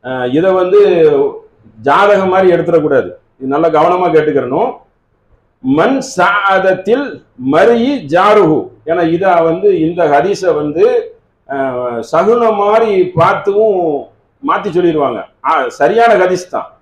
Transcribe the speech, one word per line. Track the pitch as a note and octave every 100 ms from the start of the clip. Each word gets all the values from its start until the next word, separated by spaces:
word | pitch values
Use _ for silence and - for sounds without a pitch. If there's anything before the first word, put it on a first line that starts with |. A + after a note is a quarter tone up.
அஹ், | B2 B2+ B2
இதை | C#3 F#3+
வந்து | F#3 F3+ G3+ G3+ F3 D#3 C#3 C#3+ - - _ - A2
ஜாதகம் | A#2+ D3 G#3 G3+ F#3+
மாதிரி | F#3+ F#3 E3+
எடுத்துடக்கூடாது, | D#3+ E3 D3 C3+ - - _ _
இது | C3+
நல்லா | C#3+ E3
கவனமா | D3+ E3+ F3+ F3+
கேட்டுக்கிறணும். | D#3 D3+ C3+ B2 D3 B3 - _ _ _ _ _ _ _ _
"மன் | C3 D3 G#3 C4+
சாதத்தில் | - - F#3 G3+ G3 F#3+ F#3 F#3 F#3+ B3 C#4 C#3+ _ - B2+
மரிஇ | D#3 G#3 A#3+ B3 C#4 D3
ஜாருஹு", | E3+ G3+ G#3+ E3+ D3 - - -
ஏன்னா | E3+ E3
இதை | E3+ F#3+ E3+
வந்து, | E3 E3+ G3+ F3
இந்த | D#3+ F3
ஹதீஸை | D#3 C#3+ F#3 G3 F3+ D3+
வந்து, | D3+ D#3 A3+ B3+ - - _ _ -
அஹ், | C#3 C3+ B2 B2 A#2 A#2
சகுன | D#3 G3+ A#3+ A#3 G#3
மாதிரி | G3+ A3 A3+ F#3+ F3+
பார்த்தும் | D#3+ F3 F#3+ G3 G3+ A3 F#3 E3+ C#3 A#2+ _ _ _ C#3+
மாத்தி | F#3+ F#3+
சொல்லிடுவாங்க. | E3 F3 D#3 C#3 A2 F2 _ C3+
ஆ, | D#3 B2
சரியான | - D3 G#3+ A#3 G3+
ஹதீஸ் | F#3 F3+ -
தான் | A2+ - _